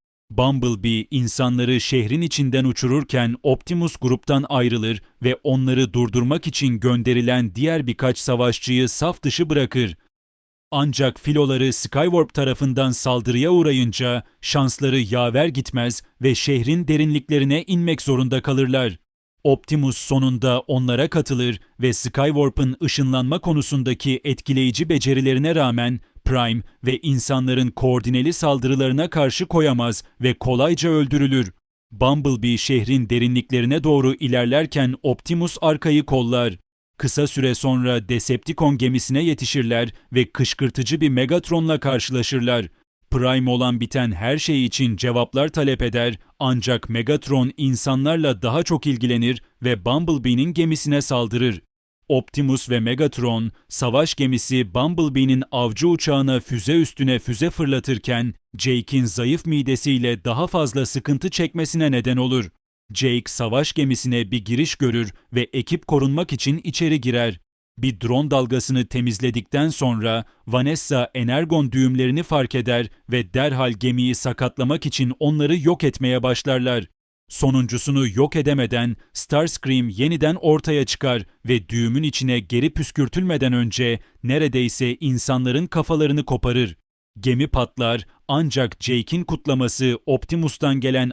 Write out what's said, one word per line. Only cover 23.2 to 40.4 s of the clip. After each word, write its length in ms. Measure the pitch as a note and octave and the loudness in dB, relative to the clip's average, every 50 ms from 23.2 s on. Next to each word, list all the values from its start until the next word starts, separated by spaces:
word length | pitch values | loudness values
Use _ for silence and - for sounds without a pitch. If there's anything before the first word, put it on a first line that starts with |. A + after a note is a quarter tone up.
| B2+ B2+ D3+ F3+ | 0 0 -2 -2
konusundaki 840 | - F3 E3 D3 C3+ - D3 C#3 B2+ C3 B2 - - C#3 C3 B2+ - | 0 0 0 0 0 0 -2 -2 0 -2 -2 -2 -2 -2 -2 -2 -2
etkileyici 640 | D3 C3 - - - C3+ C3 C3 B2+ A2+ - F3 D#3+ | -4 -4 -4 -2 -2 0 2 2 0 0 0 0 0
becerilerine 640 | E3+ C#3 - C3 C3+ C3 C3 C3+ C3 C3 C#3+ D#3+ E3+ | 0 0 2 2 0 2 2 2 2 2 2 0 2
rağmen 460 | D#3+ C#3+ B2+ A#2 A#2+ A#2+ B2 B2+ A#2+ - _ _ - - | 2 2 2 0 0 0 -2 -2 -4 -8 _ _ -6 -4
Prime 380 | - C3 B2+ A#2+ A#2 A2+ A#2 - - _ _ - | -2 0 0 0 0 -2 -4 -4 -8 _ _ -4
ve 140 | A#2+ B2+ B2+ | -4 -4 -2
insanların 720 | - D#3+ C#3 B2+ - - C#3 C3 B2+ C3 B2+ B2 B2+ B2 | -2 -2 -2 0 0 0 -2 0 0 0 0 0 0 -2
koordineli 600 | - - - B2+ B2 B2 A2 B2 B2+ B2+ C3 D#3+ F3 | -2 -2 0 0 0 0 0 0 0 0 0 0 -2
saldırılarına 800 | - - D3+ C#3 B2+ A#2 C3 C3+ C3 C3+ C3 B2+ C#3 E3 F3 | 0 0 0 0 2 0 0 0 2 2 0 0 0 -2 -2
karşı 360 | - D#3+ C#3+ C3 B2+ - F3+ | 0 2 0 2 0 -2 -4
koyamaz 580 | - - E3 D#3 D3 B2+ A#2+ A#2+ A#2+ A2 - - - _ - | 0 2 2 4 4 2 2 0 -2 -4 -6 -8 -14 _ -2
ve 140 | B2 B2+ A#2+ | 0 0 0
kolayca 560 | - - B2 B2+ A#2+ C3+ D#3+ F3 C#3+ D#3 E3+ | 0 0 0 2 2 2 2 2 2 2 2
öldürülür. 640 | D#3+ D#3 D3 C3 C#3 D3 C#3 C#3 C3+ C3 A#2+ F#2 - _ _ _ _ _ _ _ A#2 | 2 2 2 2 2 2 2 2 2 2 0 -2 -6 _ _ _ _ _ _ _ -4
Bumblebee 640 | G2 B2+ C3 C#3+ D#3 C3+ C#3+ C3 A2+ G#2 B2 A#2+ | 0 2 2 2 2 0 0 0 0 0 0 0
şehrin 540 | A2 - - C3+ B2 G#2+ B2 C3+ C3+ B2 G2+ | 0 0 2 2 2 2 2 2 0 2 2
derinliklerine 760 | A#2+ A#2+ A#2+ A#2+ B2 B2 - - B2+ B2 A#2 A#2+ C#3+ D#3+ C#3 | 0 2 2 2 2 0 0 0 0 0 2 2 0 0 2
doğru 300 | D#3 D3 C#3 C3+ C3 C3+ | 4 4 4 4 2 0
ilerlerken 800 | - D#3 B2+ B2 B2 A#2+ A#2+ B2+ D3 D#3+ D3+ - D3+ C3+ B2 B2+ - - | 0 -2 0 0 2 2 2 2 2 0 0 0 0 0 0 0 -2 -2
Optimus 540 | C#3+ B2 - - - E3+ E3+ E3+ E3+ - - | -2 -2 -2 -2 -4 -2 -2 -2 -2 -4 0
arkayı 420 | - D#3+ D#3 D3+ - D#3+ D3 D3+ C#3+ | 0 0 0 2 2 2 2 2 2
kollar. 560 | - C#3+ C3 B2 A#2 B2 B2 A#2+ A#2 F#2 F2+ _ _ _ _ _ _ _ - | 2 0 0 0 2 0 0 0 -2 -4 -6 _ _ _ _ _ _ _ -6
Kısa 280 | - B2+ - - D3 | -4 -4 0 0 -2
süre 280 | C#3+ - C#3+ C3 B2+ B2 | 0 0 0 0 0 0
sonra 540 | - - C3+ C3 B2+ B2 B2 B2 A#2+ G#2+ F#2 | 0 0 0 0 2 0 0 0 -2 -2 -2
Decepticon 720 | B2 A#2+ - - - - - - E3 - D#3+ C#3+ C#3+ A#2+ | -4 -2 0 -2 -2 -4 -2 -6 -4 0 2 2 2 2
gemisine 460 | B2+ B2+ B2+ B2+ - - C3 C#3 E3 | 2 2 2 0 0 0 0 0 2
yetişirler 680 | E3+ D3+ - B2+ - - D3 B2 A2+ A#2+ A#2 A#2+ A#2 - - _ - - | 0 0 -2 -2 -4 -2 -2 0 0 0 0 -2 -2 -4 -12 _ -4 0
ve 200 | B2 B2 - - | 0 0 0 0
kışkırtıcı 680 | - | -2